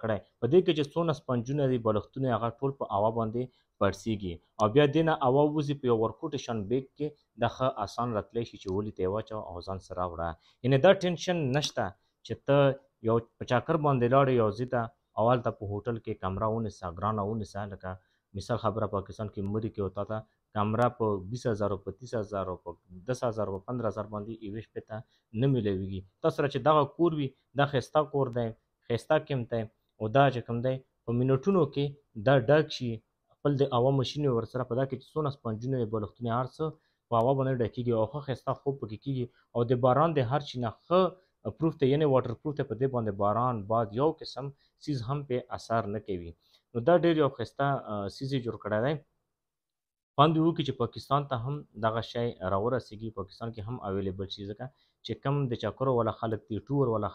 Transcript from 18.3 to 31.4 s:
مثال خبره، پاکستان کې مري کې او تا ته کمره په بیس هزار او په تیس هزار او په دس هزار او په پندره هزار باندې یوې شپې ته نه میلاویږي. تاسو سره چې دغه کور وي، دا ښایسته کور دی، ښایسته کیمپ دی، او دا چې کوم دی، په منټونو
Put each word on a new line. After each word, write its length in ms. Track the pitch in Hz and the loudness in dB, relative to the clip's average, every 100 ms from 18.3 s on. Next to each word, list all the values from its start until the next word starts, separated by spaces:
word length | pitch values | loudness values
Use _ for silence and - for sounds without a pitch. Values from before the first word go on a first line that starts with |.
مثال 240 | 101 - 113 | -12 -4 -2
خبره، 240 | 110 107 101 | -2 -2 -2
پاکستان 340 | 98 95 - 107 | -4 -6 -10 -8
کې 120 | - | -6
مري 280 | 98 107 107 | -4 -4 -4
کې 100 | - | -4
او 80 | 95 101 | -4 -4
تا 80 | |
ته 120 | 98 110 - _ _ | -6 -6 -10 _ _
کمره 320 | 107 104 110 120 123 | -2 0 2 2 2
په 100 | 110 101 92 | 0 -2 -4
بیس 180 | 123 127 | -6 -4
هزار 280 | 104 101 | -2 -2
او 40 | 95 | -2
په 180 | 98 - | -8 -12
تیس 160 | 127 | -8
هزار 360 | 117 98 101 92 | -6 -4 -4 -4
او 60 | 90 | -6
په 140 | 87 85 _ 90 | -10 -16 _ -14
دس 180 | 87 123 | -8 -4
هزار 280 | 127 110 98 | -2 -2 -4
او 20 | |
په 120 | 95 110 | -6 -6
پندره 240 | 127 110 | -4 -4
هزار 180 | 107 104 | -4 -8
باندې 220 | 107 104 110 104 | -8 -10 -10 -10
یوې 140 | 110 | -12
شپې 200 | - 113 | -12 -14
ته 140 | - 107 - _ _ | -12 -14 -14 _ _
نه 140 | 107 135 | 0 2
میلاویږي. 480 | 127 104 95 98 98 - _ | 4 2 -2 -4 -8 -12 _
تاسو 180 | 160 160 | -2 0
سره 120 | 143 | -2
چې 100 | 143 120 | 0 4
دغه 140 | 156 139 - | 4 2 2
کور 220 | 170 156 | 0 2
وي، 100 | 139 _ _ 120 | -4 _ _ -2
دا 60 | 143 | 0
ښایسته 300 | 131 - 151 147 | 0 0 0 0
کور 220 | 143 127 | 0 0
دی، 140 | 120 113 110 _ _ - | -2 -4 -6 _ _ -4
ښایسته 260 | 117 - 156 151 | -4 2 0 2
کیمپ 280 | 135 113 | -4 -2
دی، 80 | 117 110 _ _ - | -4 -6 _ _ -8
او 40 | 110 | 0
دا 160 | 127 139 | 4 4
چې 140 | 120 - | 2 -4
کوم 120 | 120 127 | -2 -2
دی، 100 | 131 - _ | -4 -10 _
په 80 | - 120 | -4 0
منټونو 440 | 131 135 | 2 2